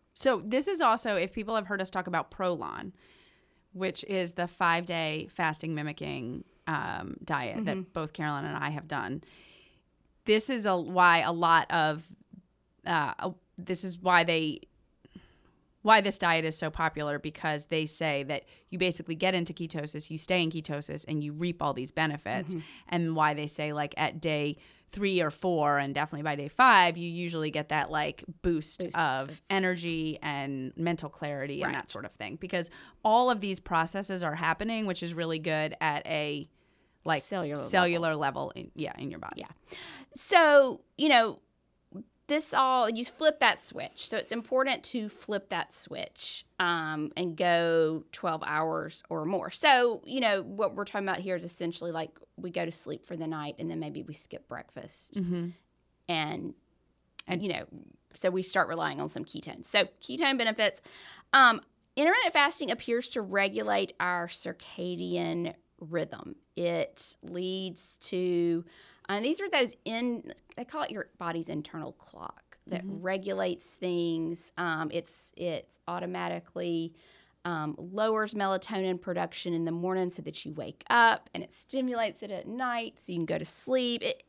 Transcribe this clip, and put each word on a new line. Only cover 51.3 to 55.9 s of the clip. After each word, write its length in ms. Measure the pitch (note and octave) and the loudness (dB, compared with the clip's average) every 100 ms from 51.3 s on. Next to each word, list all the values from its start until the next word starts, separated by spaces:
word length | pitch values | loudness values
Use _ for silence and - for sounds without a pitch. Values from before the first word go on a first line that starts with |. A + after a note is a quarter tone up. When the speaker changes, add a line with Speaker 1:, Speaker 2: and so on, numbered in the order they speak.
| F3+ | -4
Speaker 2:
is 80 | |
essentially, 480 | E3+ - E3+ E3 E3+ | -6 -6 -6 -4 -6
like, 200 | D#3+ D#3 - - - | -6 -6 -10 -20 -12
we 120 | F3 | -8
go 140 | F3 | -4
to 80 | E3+ | -4
sleep 320 | E3 - - | -6 -10 -10
for 100 | - | -8
the 120 | D#3+ D#3+ | -8 -6
night 300 | D#3 D3 - | -6 -6 -6
and 120 | E3 | -6
then 80 | D#3+ | -6
maybe 240 | D3+ D3 | -6 -8
we 120 | - | -10
skip 340 | D3+ - - - | -14 -14 -16 -12
breakfast. 680 | - - - - - - G#3 | -14 -12 -16 -16 -16 -8 -4
Speaker 1:
Mm-hmm. 320 | F3 F3 F3 E3+ _ _ _ | -2 -2 -4 -10 _ _ _